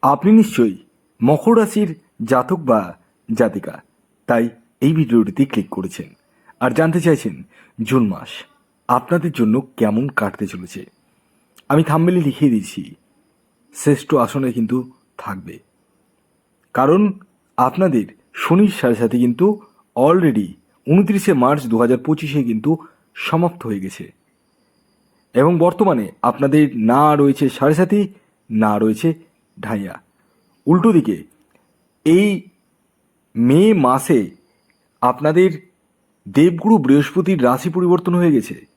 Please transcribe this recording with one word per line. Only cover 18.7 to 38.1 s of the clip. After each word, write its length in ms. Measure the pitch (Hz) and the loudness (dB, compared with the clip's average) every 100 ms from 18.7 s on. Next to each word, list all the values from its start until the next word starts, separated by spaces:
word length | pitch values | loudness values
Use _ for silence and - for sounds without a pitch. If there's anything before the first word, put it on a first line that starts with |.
| - | 2
সাড়ে 160 | 127 113 | -2 0
সাথে 140 | 117 120 | 0 0
কিন্তু 220 | 123 120 185 208 - _ _ - | 0 2 0 0 -10 _ _ 0
already 520 | 135 180 165 107 95 - _ _ - | 2 4 2 0 -4 -10 _ _ 0
ঊনত্রিশে 460 | 170 190 196 190 151 | 2 2 0 0 2
মার্চ 200 | 123 147 127 | 2 0 -2
দু 60 | 113 | 0
হাজার 180 | 120 123 123 | 2 0 0
পঁচিশে 340 | 156 156 147 120 | -4 -2 -4 -2
কিন্তু 200 | 110 127 165 - _ _ - - | -2 -2 -4 -6 _ _ -14 -6
সমাপ্ত 340 | 165 175 175 117 | -2 -2 -4 -8
হয়ে 140 | 101 | -8
গেছে 200 | 95 - - _ _ _ _ _ _ _ _ _ _ _ _ 123 | -8 -14 -20 _ _ _ _ _ _ _ _ _ _ _ _ 0
এবং 120 | 147 175 | 2 4
বর্তমানে 420 | 175 175 196 139 98 - 120 | 0 2 0 0 -4 -4 -4
আপনাদের 340 | 120 139 147 147 117 110 | -2 0 2 2 0 0
না 120 | 127 151 147 | 2 2 4
রয়েছে 240 | 143 135 139 - | 2 2 -2 0
সাড়ে 180 | 139 156 | 0 2
সাথী, 200 | 185 208 196 - _ _ _ | 0 0 -2 -8 _ _ _
না 220 | 110 107 104 | -2 0 0
রয়েছে 260 | 110 107 165 160 _ _ _ - | 0 0 -2 -4 _ _ _ -16
ঢাইয়া। 380 | 107 110 98 - _ _ _ _ _ _ - | -8 -8 -8 -14 _ _ _ _ _ _ 0
উল্টো 240 | 175 220 180 | 2 4 2
দিকে 200 | 110 90 - _ _ _ _ _ _ _ 156 | 0 -6 -10 _ _ _ _ _ _ _ 2
এই 220 | 170 208 190 - _ _ _ _ _ _ _ _ | 2 2 -2 -10 _ _ _ _ _ _ _ _
মে 280 | - 120 143 208 208 | -2 2 4 4 4
মাসে 360 | 127 131 139 143 92 - _ _ _ _ _ _ | 2 0 0 0 0 -10 _ _ _ _ _ _
আপনাদের 480 | 123 123 147 160 185 151 _ _ _ _ _ _ - | -2 0 0 2 2 0 _ _ _ _ _ _ -4
দেবগুরু 500 | 98 165 170 202 220 | 2 2 2 2 2
বৃহস্পতির 580 | 131 139 143 175 175 185 120 | 4 2 2 -2 -2 0 0
রাশি 200 | 127 180 170 | 0 -4 -2
পরিবর্তন 360 | 180 175 180 | 0 0 0